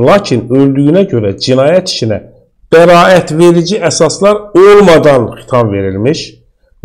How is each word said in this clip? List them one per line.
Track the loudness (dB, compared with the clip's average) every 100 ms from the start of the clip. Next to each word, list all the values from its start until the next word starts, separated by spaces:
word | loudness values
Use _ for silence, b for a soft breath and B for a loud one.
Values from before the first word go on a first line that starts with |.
lakin | 0 0 0 -6 -2
öldüyünə | 0 0 0 0 0 0
görə | -2 -4 -6
cinayət | -4 0 0 0 -4
işinə | -6 -6 -6 -10 _ _ _ _
bəraət | 2 4 4 4 0 0 0
verici | 2 2 -2 -4
əsaslar | -4 -2 -4 -2 -2 -2 -2 2
olmadan | 4 6 4 4 2 0 -2 -10
xitam | -6 -4 -2
verilmiş, | -4 -6 -4 -4 -6 -10 -20 _ _ _ _